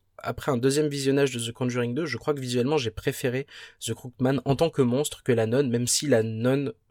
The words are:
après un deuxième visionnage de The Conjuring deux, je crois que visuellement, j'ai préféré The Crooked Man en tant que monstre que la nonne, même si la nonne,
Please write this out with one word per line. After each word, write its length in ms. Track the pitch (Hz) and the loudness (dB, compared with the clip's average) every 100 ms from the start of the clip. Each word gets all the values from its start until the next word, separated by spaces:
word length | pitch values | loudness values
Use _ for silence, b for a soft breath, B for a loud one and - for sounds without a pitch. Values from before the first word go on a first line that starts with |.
| _ - | _ -10
après 340 | - 123 - | -8 -4 -2
un 40 | 120 | 2
deuxième 320 | 131 143 151 | 2 2 0
visionnage 440 | 143 135 139 143 | 0 2 2 2
de 60 | 123 | 0
The 140 | 117 | -6
Conjuring 420 | - 127 123 120 | -4 -2 -2 -2
deux, 120 | 123 165 | -2 -4
je 100 | 123 | -4
crois 180 | - | -4
que 60 | 147 | -4
visuellement, 380 | 127 123 123 156 | -2 0 2 0
j'ai 120 | 120 | 0
préféré 560 | - - - 131 127 139 B B B | -4 -4 -2 -2 -4 -6 B B B
The 100 | - | -8
Crooked 260 | 117 127 - | -8 -10 -2
Man 200 | 127 143 | 0 0
en 120 | - 131 | 0 2
tant 140 | 165 | 2
que 120 | - | 2
monstre 400 | 123 123 151 - | 2 2 -2 -4
que 100 | - | 0
la 140 | 117 110 | 2 2
nonne, 240 | 123 139 | 2 2
même 160 | 120 120 | 0 0
si 200 | - 151 | 0 4
la 160 | 120 | 2
nonne, 500 | 113 110 120 135 139 - - | 2 0 0 0 -2 -8 -14